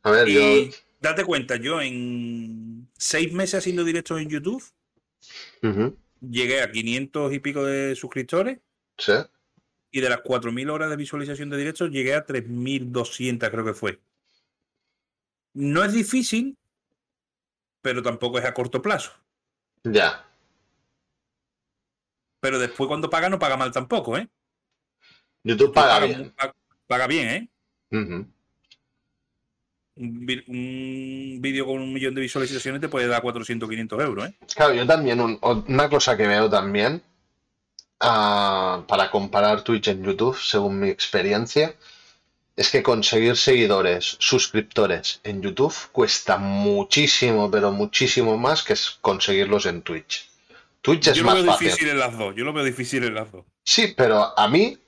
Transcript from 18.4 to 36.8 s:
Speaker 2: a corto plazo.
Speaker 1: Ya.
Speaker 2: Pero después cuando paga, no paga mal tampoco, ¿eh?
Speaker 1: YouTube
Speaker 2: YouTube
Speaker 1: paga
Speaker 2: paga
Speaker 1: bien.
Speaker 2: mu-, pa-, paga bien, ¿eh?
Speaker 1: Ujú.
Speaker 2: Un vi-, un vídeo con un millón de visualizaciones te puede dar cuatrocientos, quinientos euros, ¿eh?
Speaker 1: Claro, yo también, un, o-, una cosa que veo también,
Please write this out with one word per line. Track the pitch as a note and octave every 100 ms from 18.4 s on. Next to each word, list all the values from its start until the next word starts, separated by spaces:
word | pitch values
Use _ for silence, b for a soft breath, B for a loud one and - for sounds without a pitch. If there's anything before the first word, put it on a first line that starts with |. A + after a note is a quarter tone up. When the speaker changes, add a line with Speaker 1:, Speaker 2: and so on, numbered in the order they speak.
Speaker 2:
a | B2
corto | B2 A#2+ B2
plazo. | G#3 F#3 - _ _ _ _ _ _ _
Speaker 1:
Ya. | A#2 G#2 E2 - - _ _ _ _ _ _ _ _ _ _ _ _ _ _ _ _ _ _ _ _ _
Speaker 2:
Pero | C3+ C3
después | B2 - C3+
cuando | D3+ D#3+
paga, | D#3+ F3+
no | F#3+
paga | D3+ C3
mal | C3
tampoco, | C3 B2+ A3 - B2+
¿eh? | A3+ _ _ _ _ _ _ _ b b b _
Speaker 1:
YouTube | A2+ G#2+ -
Speaker 2:
YouTube |
Speaker 1:
paga | - C#3+
Speaker 2:
paga | G#2+ -
Speaker 1:
bien. | B2+
Speaker 2:
mu-, | C#3
pa-, | - C3+ _ _ _ _
paga | B2 B2+
bien, | D#3 A#2
¿eh? | D#3+ A#3+ _ _ _ _
Speaker 1:
Ujú. | A2 G2+ F2 G2+ _ _ _ _ _ _ _ _ _ _ _ _ _ _ _ _ -
Speaker 2:
Un | A#2+ A#2 B2
vi-, | C3 C3
un | B2 B2+ C3 C3 C3 C3 C3 C3+ C3
vídeo | C3+ C3+ C3+
con | C3+
un | C3
millón | C3 C3
de | C3+
visualizaciones | B2+ C#3 C3 C3 C3+ C#3
te | D3+
puede | C3+ A#2+
dar | A#2+
cuatrocientos, | A#2+ A#2 A2 A2+ A2
quinientos | A2 A2 A2
euros, | D3 G2+ C#3
¿eh? | - -
Speaker 1:
Claro, | - D3+
yo | B2 B2
también, | D#3+ C3+ A#2+
un, | A#2 A2
o-, | A2 A2+ -
una | C3 C#3+
cosa | D3 - G#2+
que | G#2
veo | G#2 A2
también, | G3 G3 -